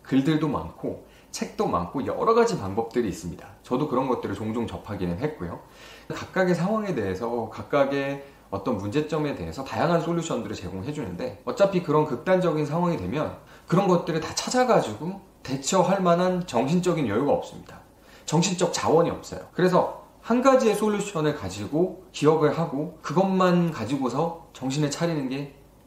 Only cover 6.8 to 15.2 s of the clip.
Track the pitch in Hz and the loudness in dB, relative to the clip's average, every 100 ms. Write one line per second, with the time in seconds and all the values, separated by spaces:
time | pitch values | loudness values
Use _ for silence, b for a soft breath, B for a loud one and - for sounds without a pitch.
6.8 | 208 139 98 92 117 120 110 - 104 143 | -2 -2 -2 -2 -4 -4 -4 -8 -2 2
7.8 | 135 139 139 139 - B B 98 - 110 | 2 0 -2 -6 -10 B B -6 -4 -4
8.8 | 101 131 151 156 147 127 82 85 - 110 | -2 -2 0 -2 -2 -4 -8 -8 -6 -2
9.8 | 147 170 156 170 156 127 101 104 90 92 | 2 2 0 -2 -2 -4 -4 -8 -8 -8
10.8 | 101 147 110 87 127 - - - 196 185 | -8 -8 -8 -6 -8 -8 -4 2 4 4
11.8 | 170 151 151 123 - 185 175 156 143 160 | 2 2 2 0 2 2 4 0 0 0
12.8 | 175 160 90 135 151 - - B B 170 | 0 0 -2 -2 -4 -6 -18 B B 2
13.8 | 196 175 175 160 156 - - 254 247 190 | 4 4 2 -4 -4 -6 -2 2 4 4
14.8 | 113 104 156 196 | 2 -4 -8 -10